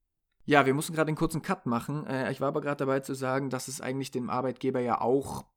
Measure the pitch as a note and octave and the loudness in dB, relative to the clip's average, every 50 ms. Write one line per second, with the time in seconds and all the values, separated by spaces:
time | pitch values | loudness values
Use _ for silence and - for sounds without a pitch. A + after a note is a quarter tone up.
0 | _ _ _ _ _ _ _ _ - - C#3+ C#3+ C3+ C3 C3 C#3+ E3 - D#3+ D#3 | _ _ _ _ _ _ _ _ 0 4 6 6 6 6 4 2 0 -2 0 0
1 | D#3 D3+ D#3 - D#3+ D#3 - D3+ - - F#3+ - - B2+ A#2 A#2 - - C#3+ D3+ | 0 0 0 0 0 0 0 -2 -2 -2 -4 -2 -2 -2 -2 -2 -2 -4 -6 -6
2 | D3+ - C3+ C3 C3 G#2+ C3+ - C#3 C#3 C3 D3+ D3+ C#3+ C#3+ C#3+ C#3+ C3+ C3+ C#3 | -4 -4 -4 -2 -2 -2 -2 -2 -2 -2 0 -2 -2 -2 -2 -2 0 0 0 0
3 | - - C#3 B2+ C3 B2+ C3 C#3 C#3+ C3+ B2+ B2+ - - C3+ C3+ - B2 C3 C3+ | 0 -2 -4 -4 -2 -2 0 0 -2 -2 -4 -4 -6 -6 -8 -8 -6 -4 -4 -4
4 | C3+ C3 - B2 B2 A#2 - B2+ B2+ C3 A#2+ - - C3 B2+ B2+ B2 A#2+ A2 - | -4 -4 -4 -4 -4 -2 -2 0 0 -2 -2 -2 -2 0 0 0 2 2 2 2
5 | - A#2 B2+ C#3 C3+ - - - - - _ | 4 4 4 4 2 0 -6 -10 -10 -12 _